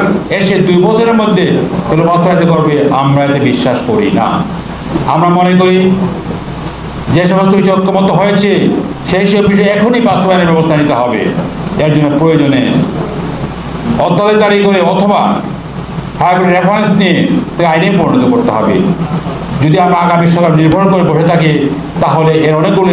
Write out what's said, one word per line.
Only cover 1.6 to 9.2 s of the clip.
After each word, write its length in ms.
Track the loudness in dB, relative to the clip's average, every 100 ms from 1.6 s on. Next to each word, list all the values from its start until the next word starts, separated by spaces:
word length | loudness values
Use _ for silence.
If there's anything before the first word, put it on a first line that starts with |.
| -2 -4 -2
এগুলো 120 | 0 2
বাস্তবায়িত 320 | 2 2 2 2
করবে, 220 | 2 2 0 0 0
আমরা 220 | 2 2 0
এতে 140 | 0 0
বিশ্বাস 280 | 0 0 -2 -2
করি 220 | -2 0 0
না। 80 | -2 -2 -4 -8 -10 -10 -6 -4 -2
আমরা 220 | 0 2
মনে 240 | 2 2 2
করি, 160 | 2 2 2 0 -2 -4 -8 -10 -10 -10 -10 -10 -10 -8 -2
যে 100 | 0 2
সমস্ত 200 | 2 2 2
বিষয়ে 200 | 2 0
ঐক্যমত্য 340 | 0 0 2
হয়েছে, 380 | 2 2 2 0 2 0 -2 -6 -8 -4
সেই 180 | -2